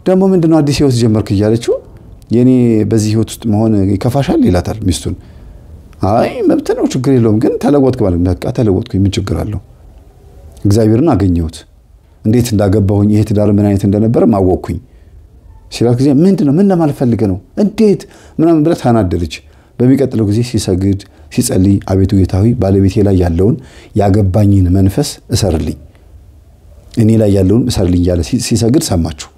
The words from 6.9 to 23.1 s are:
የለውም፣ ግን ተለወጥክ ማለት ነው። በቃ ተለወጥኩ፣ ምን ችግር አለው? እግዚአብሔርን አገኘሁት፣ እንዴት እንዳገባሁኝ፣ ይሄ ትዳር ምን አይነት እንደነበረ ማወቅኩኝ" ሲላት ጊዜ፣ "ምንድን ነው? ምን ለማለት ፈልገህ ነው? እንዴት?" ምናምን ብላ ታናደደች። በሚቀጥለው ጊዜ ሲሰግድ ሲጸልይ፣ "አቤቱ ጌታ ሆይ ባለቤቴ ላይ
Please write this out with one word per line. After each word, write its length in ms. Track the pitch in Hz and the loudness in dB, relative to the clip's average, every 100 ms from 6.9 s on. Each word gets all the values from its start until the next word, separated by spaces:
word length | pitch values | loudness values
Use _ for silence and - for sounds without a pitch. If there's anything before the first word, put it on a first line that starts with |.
| 139 131 | -2 0
የለውም፣ 240 | 131 113 107 | 2 2 0
ግን 140 | - 466 | -2 -2
ተለወጥክ 420 | - 143 131 - | 0 2 0 0
ማለት 160 | 104 87 | -2 0
ነው። 80 | 92 | -2
በቃ 180 | 90 - | -2 -4
ተለወጥኩ፣ 420 | - 110 92 - 95 | -2 0 0 -2 -2
ምን 160 | 98 | -2
ችግር 240 | - 95 82 | -2 -4 -6
አለው? 240 | 87 107 - - - - - - - - - - | -6 -10 -14 -20 -20 -20 -20 -20 -20 -20 -20 -4
እግዚአብሔርን 500 | 101 104 110 113 139 | 0 2 2 2 2
አገኘሁት፣ 480 | 104 98 85 82 - - _ _ - _ _ 107 | 0 0 0 -4 -10 -20 _ _ -20 _ _ 0
እንዴት 220 | 123 120 | 0 0
እንዳገባሁኝ፣ 600 | 104 101 104 98 101 104 | 0 2 2 2 2 2
ይሄ 120 | 107 | 2
ትዳር 280 | 104 104 104 | 0 0 2
ምን 140 | 104 101 | 2 2
አይነት 180 | 98 | 0
እንደነበረ 400 | 101 104 110 139 180 | 0 0 0 2 2
ማወቅኩኝ" 520 | 104 92 87 - 85 - - - - - - - - - | 2 0 0 -4 -12 -12 -20 -20 -20 -20 -20 -20 -20 -18
ሲላት 240 | - 120 123 | -2 0 2
ጊዜ፣ 100 | 139 135 | 2 4
"ምንድን 300 | 185 185 143 | 2 2 0
ነው? 80 | |
ምን 140 | 151 202 | 2 2
ለማለት 280 | 180 156 131 | 2 -2 -2
ፈልገህ 320 | 127 110 107 | -2 0 -2
ነው? 120 | 92 - - | -4 -8 -4
እንዴት?" 440 | 208 - 214 190 - - - - | -2 2 0 0 -6 -20 -14 -2
ምናምን 240 | 160 165 | 2 2
ብላ 120 | 151 170 | 0 0
ታናደደች። 600 | 127 117 92 85 82 - - - _ - | 0 2 0 -4 -6 -10 -20 -20 _ -2
በሚቀጥለው 500 | 123 139 131 120 101 | 2 2 0 -2 -2
ጊዜ 140 | 104 | -2
ሲሰግድ 560 | 120 110 - 90 98 95 - - - | -2 -4 -2 -2 0 -2 -8 -20 -8
ሲጸልይ፣ 460 | - - 92 95 98 - | -4 -2 0 2 0 0
"አቤቱ 260 | 95 95 98 | 0 2 0
ጌታ 180 | 90 92 | 0 0
ሆይ 160 | 113 | 0
ባለቤቴ 420 | 120 95 98 98 107 | 0 0 2 2 2
ላይ 140 | 101 | 2